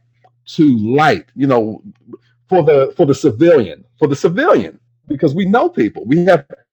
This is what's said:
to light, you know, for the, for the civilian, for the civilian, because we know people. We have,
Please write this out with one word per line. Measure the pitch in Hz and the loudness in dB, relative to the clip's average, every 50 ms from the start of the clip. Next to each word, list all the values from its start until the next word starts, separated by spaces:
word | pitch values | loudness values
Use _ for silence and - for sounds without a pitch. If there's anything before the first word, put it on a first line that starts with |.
| _ _ _ _ _ _ _ _ _ | _ _ _ _ _ _ _ _ _
to | - - - 156 147 123 | -8 -2 2 2 2 2
light, | 110 104 110 131 147 156 147 107 85 - _ - | 2 0 0 0 2 2 2 0 -2 -6 _ -8
you | 120 139 | -4 -2
know, | 139 127 117 107 110 104 - - 101 - _ _ - - - _ _ _ _ _ | 0 0 0 -2 -4 -8 -14 -18 -20 -20 _ _ -20 -20 -20 _ _ _ _ _
for | - 190 180 147 | -2 0 0 2
the, | 160 147 139 135 - - | 2 2 2 2 0 0
for | - 170 | 0 0
the | 139 131 | 0 0
civilian, | - - 139 104 117 160 170 165 135 104 82 76 - _ _ _ - | 0 0 -2 0 2 2 4 4 4 2 -2 -8 -16 _ _ _ -4
for | 156 | -4
the | 135 139 | -4 -2
civilian, | - - 180 175 240 302 403 - - 92 - - _ _ _ _ _ _ | -2 -4 -2 -2 0 0 2 2 0 -2 -4 -10 _ _ _ _ _ _
because | - 302 139 175 143 135 | -10 -4 -2 -2 -2 0
we | 190 196 | -2 -2
know | 180 214 247 330 | 0 0 0 0
people. | 339 - - 113 98 - - - | 0 -2 -2 -4 -4 -4 -6 -4
We | 113 143 175 175 | -2 0 0 2
have, | 190 175 147 - _ - - _ _ | 2 0 0 -2 _ -20 -20 _ _